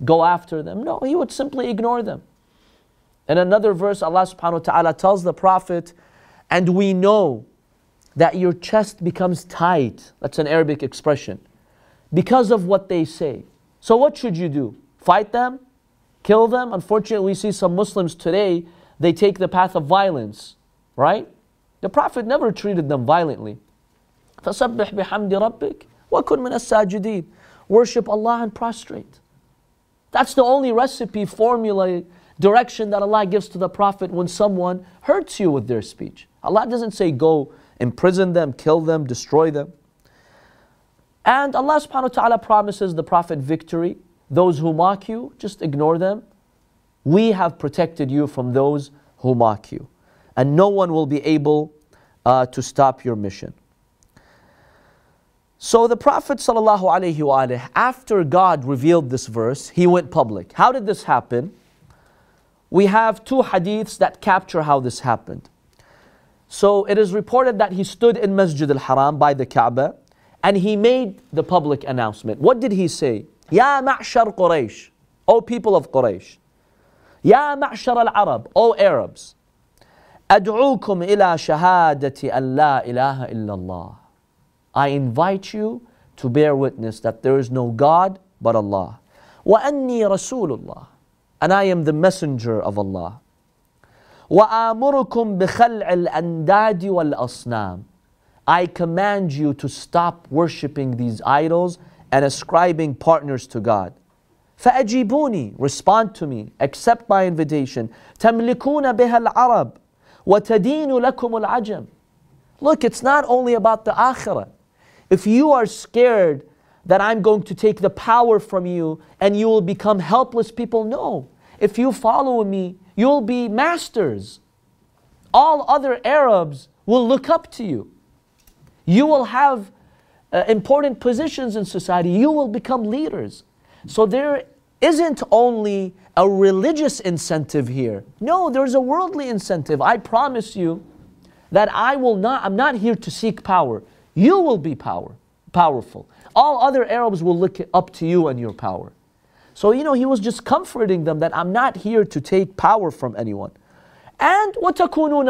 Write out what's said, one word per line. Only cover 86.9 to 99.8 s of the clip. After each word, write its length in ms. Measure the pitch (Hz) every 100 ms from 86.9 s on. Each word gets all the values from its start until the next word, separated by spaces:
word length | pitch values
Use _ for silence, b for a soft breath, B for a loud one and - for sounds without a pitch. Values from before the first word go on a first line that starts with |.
| 110
that 240 | 117 110
there 160 | 131 135
is 100 | 120
no 220 | 127 120
God 480 | 113 143 165 190 190 _ _
but 160 | 117 113
Allah. 440 | 104 101 92 110 b b b b
Wa 140 | - 214
anni 380 | 240 285 262 240
Rasulullah. 840 | 214 190 - 262 185 120 - - - _ _ _ _ _
And 100 | 156
I 120 | 196
am 220 | 196 180 156
the 60 |
messenger 680 | 151 180 180 156 131 113 110
of 160 | 90 101
Allah. 420 | 98 95 85 113 _ _ _ _ _ _ b b b b b
Wa 180 | 165 214
amurukum 920 | 220 226 226 269 277 247 233 233 190
bi 80 | 185
khal'il 600 | - 240 226 196 180 170
andadi 800 | 156 170 165 156 196 220 190 190
wal 220 | 180 156
asnam. 720 | 135 123 - - 113 101 90 101 _ _ _ _ _ -
I 200 | 165 180
command 640 | - 170 170 202 202 185
you 220 | 139 151 139
to 120 | 139
stop 600 | -